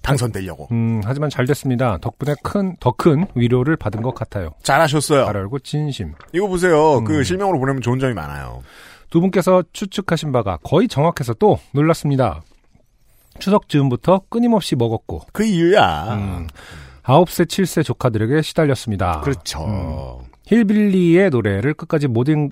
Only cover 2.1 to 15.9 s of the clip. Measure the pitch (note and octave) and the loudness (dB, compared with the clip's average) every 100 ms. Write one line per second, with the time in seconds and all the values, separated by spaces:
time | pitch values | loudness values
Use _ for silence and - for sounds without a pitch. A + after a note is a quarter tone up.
2.1 | - C#3 C#3+ - G#3 F#3+ E3+ - - E3+ | -6 -6 -4 -4 -4 -4 -2 -4 2 2
3.1 | C#3+ G3 B2 A#2+ B2 C3 D#3+ - G#2+ A#2+ | 2 0 0 0 2 0 -2 -4 -4 -6
4.1 | - A#2 G2+ E2 - - C#3 D#3+ D3+ C#3 | -8 -10 -8 -10 -8 0 2 2 0 2
5.1 | C#3+ G#2+ G2+ G2 C3+ - D3+ D3+ C3 D#2+ | 2 2 -2 -6 -8 -6 -4 -4 -6 -10
6.1 | D2 - E3+ G#3 F3+ F3+ D#3 D#3 C3 A2 | -12 -8 -4 -2 0 4 4 6 4 2
7.1 | D3 C3+ F#3 G3+ D#3+ C3 C3+ A#2+ C3 C3 | 0 0 -2 0 0 0 -2 -2 0 -2
8.1 | G2+ D2 C#2+ B1+ A#1+ - - - - - | -4 -8 -10 -10 -14 -18 -20 -20 -20 -2
9.1 | E3+ F#3+ F#3+ F#3+ F#3 F3 - G3 - - | 0 2 0 2 2 0 -10 -8 -6 -2
10.1 | E3 D3+ B2+ G2 E2+ - D3+ A#3+ - D#3+ | -4 0 -2 -2 -6 0 0 2 0 -2
11.1 | - A#2+ A#2 - - _ C#3 D#3 D#3 D3+ | -2 -6 2 2 2 _ 0 0 0 0
12.1 | C#3 A#2 D#2 - _ _ _ _ _ _ | 0 0 -2 -14 _ _ _ _ _ _
13.1 | _ _ - - G3+ - D3 C#3 A#2 - | _ _ -8 0 0 2 2 2 0 2
14.1 | F#3+ - A#3 A#3+ A3 - C#3 A#2 A2+ - | 0 0 -2 2 2 0 -2 0 -2 -6
15.1 | E2+ - - A3 F3 E3+ G3+ G2 | -12 -8 -2 0 4 4 4 2